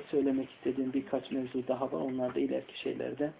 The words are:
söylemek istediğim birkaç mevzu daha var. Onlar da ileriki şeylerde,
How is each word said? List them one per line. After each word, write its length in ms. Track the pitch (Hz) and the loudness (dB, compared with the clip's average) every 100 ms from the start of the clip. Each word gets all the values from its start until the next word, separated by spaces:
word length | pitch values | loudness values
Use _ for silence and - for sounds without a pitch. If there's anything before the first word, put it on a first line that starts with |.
| - | 2
söylemek 380 | 147 135 135 127 | 4 4 2 0
istediğim 420 | - 135 131 131 | -4 -2 0 2
birkaç 380 | 135 - 131 - | 0 0 -2 0
mevzu 360 | 135 127 127 123 | -2 -2 -2 0
daha 180 | 127 | 0
var. 160 | 131 160 | 0 0
Onlar 340 | 139 127 123 | -2 0 0
da 40 | 143 | 2
ileriki 400 | 135 131 - - | 2 0 -4 -6
şeylerde, 520 | 135 - 127 123 147 | -4 -2 -2 0 -2